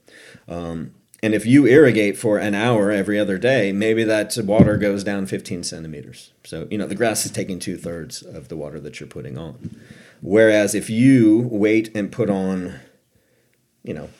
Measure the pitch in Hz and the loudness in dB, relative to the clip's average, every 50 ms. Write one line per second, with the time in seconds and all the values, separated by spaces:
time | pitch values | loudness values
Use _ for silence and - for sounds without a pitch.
0 | _ _ _ - - - - - _ - 85 87 85 85 82 82 73 - - _ | _ _ _ -20 -20 -20 -20 -20 _ -14 -12 -10 -10 -10 -10 -10 -10 -12 -16 _
1 | _ _ _ _ - 110 110 104 107 117 127 147 143 110 123 151 156 127 104 107 | _ _ _ _ -4 -2 -2 -2 2 4 6 6 6 8 8 8 8 6 6 4
2 | 104 101 95 - - 113 104 95 92 107 101 101 110 123 120 107 98 101 107 101 | 0 0 -2 -2 -2 -2 0 0 0 -2 -2 -2 0 0 2 2 2 0 0 -2
3 | 95 101 101 104 107 98 95 90 107 123 135 123 101 98 95 98 110 113 110 113 | -2 -2 -2 -2 -2 -2 -2 -2 0 0 2 2 0 0 -2 -2 0 0 0 0
4 | 113 107 110 107 104 107 - 120 107 95 104 113 - 107 104 98 104 104 101 101 | 0 0 0 -2 -2 -4 -6 -6 -4 2 4 4 4 4 4 0 -2 -2 -2 -4
5 | 95 104 101 98 95 95 110 92 - - 98 87 82 - 85 82 80 80 78 73 | -6 -6 -6 -6 -6 -6 -8 -10 -8 -10 -10 -10 -8 -10 -12 -12 -12 -14 -14 -14
6 | 65 - 65 - - _ _ _ _ - - 82 80 - 104 104 92 71 98 98 | -16 -18 -20 -20 -20 _ _ _ _ -16 -14 -12 -10 -8 -8 -8 -6 -8 -4 -2
7 | 117 113 107 107 - - - 113 92 90 92 85 - 101 90 80 80 87 85 85 | -2 -2 -2 -2 -6 -6 -8 -8 -8 -8 -8 -10 -8 -10 -10 -10 -10 -12 -12 -12
8 | 80 65 - - - 180 - 80 67 - 85 78 73 73 76 78 69 73 - - | -12 -14 -16 -18 -18 -18 -18 -18 -16 -14 -14 -12 -12 -12 -14 -14 -16 -16 -16 -16
9 | 71 65 - 85 80 73 65 69 82 78 65 - - - - - - - - - | -18 -16 -16 -16 -14 -14 -14 -14 -14 -14 -16 -16 -16 -16 -18 -18 -20 -20 -20 -20
10 | - _ _ _ - 85 95 110 110 110 107 107 104 98 104 98 92 - 110 113 | -20 _ _ _ -4 2 4 6 6 6 6 4 2 0 -2 -4 -6 -4 0 4
11 | 127 135 135 127 113 107 107 117 127 123 113 101 107 107 110 113 110 - - 107 | 6 6 6 8 8 6 6 4 2 0 -2 0 2 2 2 2 0 -2 -6 -8
12 | 101 90 - - 110 98 98 95 95 92 95 92 90 90 - - - _ _ _ | -8 -6 -4 -4 -2 -2 -2 -2 -2 -2 -4 -4 -6 -10 -12 -16 -20 _ _ _
13 | _ _ _ _ _ _ _ _ _ _ _ _ _ _ _ _ - - 90 76 | _ _ _ _ _ _ _ _ _ _ _ _ _ _ _ _ -14 -12 -12 -12
14 | 73 78 - | -12 -16 -20